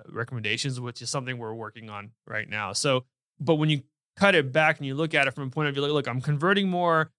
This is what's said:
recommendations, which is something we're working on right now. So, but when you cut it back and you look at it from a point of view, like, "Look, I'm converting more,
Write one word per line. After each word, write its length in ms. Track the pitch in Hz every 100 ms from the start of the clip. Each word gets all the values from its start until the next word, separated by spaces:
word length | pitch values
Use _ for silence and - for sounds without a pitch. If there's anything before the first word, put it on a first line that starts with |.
| -
recommendations, 720 | 107 117 123 107 117 139 127
which 220 | 123 120
is 80 | 117
something 260 | 147 123 123
we're 160 | 113
working 380 | 113 107 113 110
on 220 | 104 101 _ -
right 220 | 107 107
now. 240 | 107 101
So, 320 | 98 147 127 - _ _ -
but 180 | 147 156
when 120 | 156
you 140 | 147 - _ _ -
cut 180 | 202
it 160 | 180 135
back 280 | 143 156 156
and 80 | 143
you 80 |
look 180 | 135 160
at 160 | 151 139
it 60 |
from 140 | 127 135
a 20 |
point 180 | 156 151
of 60 |
view, 80 | 139
like, 100 | 139
"Look, 160 | 151 135
I'm 140 | 123
converting 480 | 127 147 170 196 196
more, 400 | 175 175 160 156